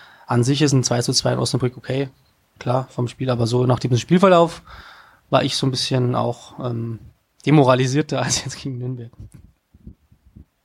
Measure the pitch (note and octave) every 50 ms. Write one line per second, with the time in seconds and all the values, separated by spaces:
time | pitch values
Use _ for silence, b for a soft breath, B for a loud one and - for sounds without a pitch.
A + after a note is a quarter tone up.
0 | B B B B B - B2 A#2+ A#2 C3 C#3+ C#3 D#3 C#3 C3+ C3 A#2+ - B2 A#2+
1 | A#2+ - B2+ - - B2+ B2 B2+ B2+ - - B2 C3 B2 - - - - B2+ C3+
2 | C#3 C3 - _ _ _ _ _ _ _ _ - - A#2+ B2 C3 C3 - - -
3 | B2 A#2+ - - C3 B2+ B2 A#2 A#2+ A2 A#2+ B2 B2+ B2 B2 - - B2 B2+ A2+
4 | - - E3+ F#3 F#3+ F#3+ F3+ E3+ E3+ D#3+ - - B B B B B B B B
5 | B B B B B _ C#3 C3 C3 C#3+ - - - C3 B2+ B2 - - C3+ B2+
6 | B2 B2 B2 A#2 A#2 A#2+ A#2+ - - - - - C3+ B2 A#2 A#2 A#2 A#2 A#2 G#2
7 | - - - _ _ _ _ _ - C#3 D3 D#3 C3+ B2 B2+ B2+ C3 B2+ C3 D3
8 | D#3 - C#3 B2+ B2 - - - - C3 - - - C#3 C3 B2 B2 B2+ C3 A#2+
9 | A#2 A#2 - - - - - - - - _ _ _ _ _ _ _ - - _
10 | _ _ _ _ _ _ _ - - _ _ _